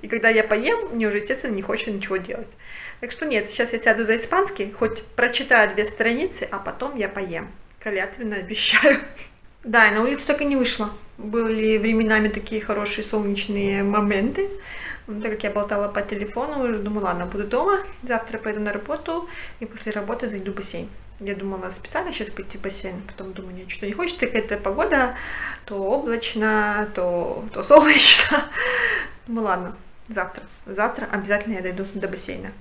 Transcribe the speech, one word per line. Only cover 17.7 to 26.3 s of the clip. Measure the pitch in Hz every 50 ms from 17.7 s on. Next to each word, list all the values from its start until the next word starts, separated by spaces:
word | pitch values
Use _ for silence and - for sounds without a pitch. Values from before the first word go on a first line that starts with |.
| 392 392 403 - - - -
Завтра | - 233 226 - - 226 214
пойду | - 214 208 214
на | 208 208 202
работу, | 208 - - 302 302 - 339 330 339 349 339 - - - - - -
и | 233
после | 226 - - - 220 208
работы | 208 202 214 233 233 254 220
зайду | 214 196 190 202 196
в |
бассейн. | - 185 - - 170 175 202 - - - - - -
Я | 202 202 202
думала | 190 196 196 196 185 185 185
специально | 185 - - - - 311 370 359 -
сейчас | - 214 208
пойти | - - 190 - -
в | - -
бассейн, | 190 190 - - 190 180 185 196
потом | - - - 190 190 185
думаю, | 190 185 185 180
нет, | 185 185 185
что-то | - - 214
не | 202 214
хочется, | - 359 339 - - 247
какая-то | - - 226 214 - 208
погода, | 202 - 196 196 254 370 415 311 269 254 240 - - - - - - - - - - -
то | - 208
облачно, | 196 196 190 240 285 277 240 233 233 - -